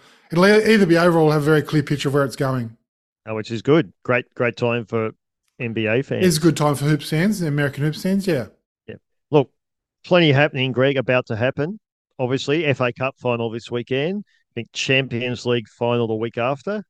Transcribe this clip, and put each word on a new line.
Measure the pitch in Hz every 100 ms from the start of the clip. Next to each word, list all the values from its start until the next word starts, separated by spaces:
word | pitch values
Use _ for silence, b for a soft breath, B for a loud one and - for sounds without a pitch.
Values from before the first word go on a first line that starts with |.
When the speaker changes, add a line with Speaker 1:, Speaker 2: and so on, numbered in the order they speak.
| b b b
Speaker 1:
it'll | 160 196
e-, | 214 214
either | 220 185
be | 165
over | 175 165
or |
we'll | 156
have | 151
a | 143
very | 156
clear | 143 156
picture | 147 143 147
of |
where | 143 139
it's | -
going. | 139 131 117 113 _ _ _ _ 110
Speaker 2:
Oh, | 110
which | 107
is | 117
good. | 113 160 98 _
Great, | - 123 - -
great | 123 -
time | 120 120 110
for | 117 110 - _ _ _ -
N | 120
B | 113 107
A | 117
fans. | 139 113 185
Speaker 1:
It's | 156
a |
good | 170 151
time | 151 135
for | 143
hoops | 151 -
fans, | 156 190 196
the | 165
American | 143 143 135
hoops | 151 151
fans, | 185 196 190
yeah. | 147 104 _ _ _ -
Speaker 2:
Yeah. | - _ _ -
Look, | 147 131 _ _ _ _ _
plenty | - 180 160
happening, | 135 151 143 131
Greg, | 117 135 135
about | 117 127 -
to | 110
happen. | 127 143 147 214 _ _ _ -
Obviously, | 127 131 - 156 151
F | 127
A | 123
Cup | - 131 -
final | 123 117 117
this | 117 -
weekend. | 120 120 127 151 208 -
I | _ _ -
think | 113
Champions | - - 135 127 120 123 123 123
League | 123 -
final | - 120 120 113
the | 110
week | 117 -
after. | 120 143 - 208 -